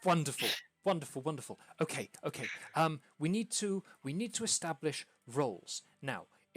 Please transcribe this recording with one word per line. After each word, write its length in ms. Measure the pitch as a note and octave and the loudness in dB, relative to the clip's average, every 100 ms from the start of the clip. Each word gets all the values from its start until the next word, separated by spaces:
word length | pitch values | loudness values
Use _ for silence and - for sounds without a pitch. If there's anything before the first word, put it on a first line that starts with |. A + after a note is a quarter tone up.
Wonderful, 460 | F#3 E3+ C#3+ C3 A#2 - - _ | 6 4 4 0 0 -2 -4 _
wonderful, 380 | - F#3 D3 - | 2 2 0 -4
wonderful. 380 | C3+ D3+ - G2+ - - | -2 -4 -6 -12 -14 -2
Okay, 280 | D#3+ C#3+ A2 - D3+ | 0 0 -4 -4 -8
okay. 200 | - B2 - - - | -6 -6 -8 -6 2
Um, 260 | D#3+ D3+ - _ | 2 2 -8 _
we 120 | D3+ | 0
need 220 | G3 A3+ | 2 2
to, 320 | - G#3 G3 - - | 0 0 0 -2 -12
we 100 | C3+ | -6
need 200 | D3+ A#3 - | -2 -2 -2
to 80 | |
establish 640 | A3+ - E3+ D#3+ D#3 C#3+ - _ - | 0 0 0 -2 -2 -2 -8 _ -8
roles 560 | A#2+ C#3 F#2+ - - - _ | 0 2 0 -6 -10 -10 _
now. 240 | C3+ A2+ D#2+ _ _ | -6 -6 -6 _ _